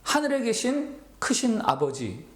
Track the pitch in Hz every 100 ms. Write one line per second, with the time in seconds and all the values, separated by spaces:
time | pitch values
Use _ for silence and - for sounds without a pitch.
0 | - 294 294 277 233 220 247 285 302 -
1 | - - - - 247 214 - 135 147 127
2 | 113 92 -